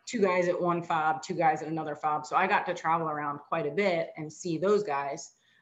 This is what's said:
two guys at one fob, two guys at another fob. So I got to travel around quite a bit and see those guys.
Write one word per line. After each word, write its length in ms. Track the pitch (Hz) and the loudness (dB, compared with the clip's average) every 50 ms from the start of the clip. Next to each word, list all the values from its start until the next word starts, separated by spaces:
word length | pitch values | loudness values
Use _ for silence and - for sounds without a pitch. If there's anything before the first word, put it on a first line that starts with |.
| _ - | _ -6
two 140 | - 240 | 0 2
guys 260 | 196 185 180 185 175 175 | 2 4 4 4 4 2
at 120 | 175 - | 2 2
one 240 | 175 175 170 170 165 | 2 2 0 0 0
fob, 380 | - 170 160 156 156 156 160 | 0 0 0 2 2 0 0
two 120 | - - 185 | -4 -6 -2
guys 280 | 160 170 160 156 156 | 2 2 2 2 2
at 60 | 160 147 | -2 -4
another 280 | 160 160 156 151 147 | -4 -4 -4 -6 -6
fob. 300 | - - 156 151 151 - | -4 -2 0 0 -2 -2
So 100 | - - | 0 2
I 120 | 156 185 190 | 2 4 4
got 180 | 208 180 - 185 | 2 2 2 0
to 60 | 170 | -4
travel 360 | - - 160 165 170 165 156 | -2 0 0 2 2 0 -2
around 300 | 151 147 147 147 143 143 | -2 -2 -4 -4 -6 -6
quite 260 | - - - 165 156 147 | -6 -4 -4 -2 -2 -2
a 40 | |
bit 400 | 147 180 202 196 185 185 - - - 160 | 0 0 2 2 2 0 -2 -4 -6 -10
and 140 | 156 151 | -12 -12
see 260 | - - - 180 165 151 | -12 -8 -4 -4 -2 0
those 260 | 156 196 208 202 - | 2 4 4 2 2
guys. 480 | 147 143 139 139 139 143 156 - - - _ _ _ _ _ | 0 -2 -2 -2 -4 -6 -8 -10 -14 -20 _ _ _ _ _